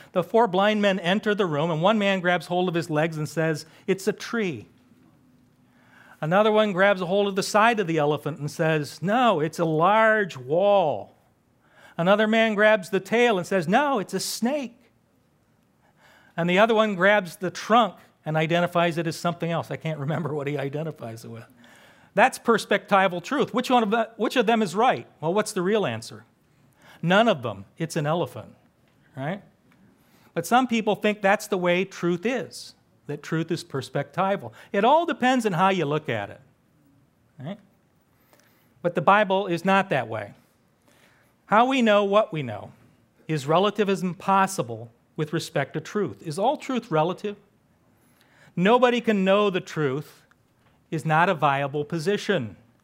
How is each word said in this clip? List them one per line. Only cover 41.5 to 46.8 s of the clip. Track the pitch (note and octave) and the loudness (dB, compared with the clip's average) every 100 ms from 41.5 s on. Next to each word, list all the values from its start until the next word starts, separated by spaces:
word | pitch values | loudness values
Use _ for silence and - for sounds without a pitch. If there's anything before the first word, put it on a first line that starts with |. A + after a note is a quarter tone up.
| G#3+ B3+ | 2 4
we | C4+ | 2
know | A3+ G#3 | 4 4
what | G3+ G3+ A3 | 4 2 0
we | D#3 | -4
know. | B2 G2+ G2 - _ _ _ _ - | -8 -10 -14 -20 _ _ _ _ -6
Is | D#3 C3+ | -6 2
relativism | E3+ G3+ G#3 G3 F#3+ F#3 | 2 2 0 -2 0 -4
possible | D#3+ - G3 F#3+ F3+ A#2 A2+ A#2 _ _ | -6 0 2 2 -2 -6 -8 -14 _ _
with | - D3+ | -8 -4
respect | E3 - D3+ C#3 | -4 -4 -4 -4
to | D3+ | -6
truth? | - G#3+ F#3 - D#3+ | -8 -6 -6 -8 -10
Is | D3+ | -2
all | A3+ D4 | -2 -2
truth | - B3 | -4 -6